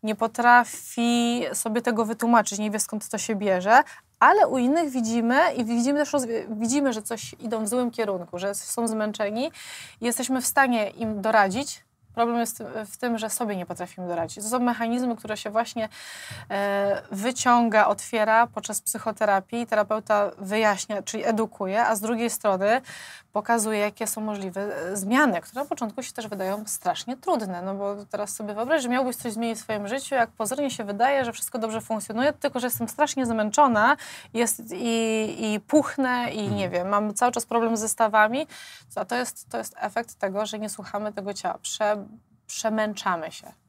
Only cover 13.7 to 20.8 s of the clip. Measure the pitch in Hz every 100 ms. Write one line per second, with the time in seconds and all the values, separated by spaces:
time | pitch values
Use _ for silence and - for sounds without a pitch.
13.7 | 175 180 - 180 170 165 - 214 247 247
14.7 | 226 226 240 247 233 220 214 220 208 233
15.7 | 240 220 - - - - - - 196 202
16.7 | 202 202 196 - 196 220 262 254 240 233
17.7 | 214 208 202 - 226 214 220 233 226 -
18.7 | 208 - 220 226 214 214 196 190 233 233
19.7 | 214 208 214 208 208 202 - 190 214 214
20.7 | 190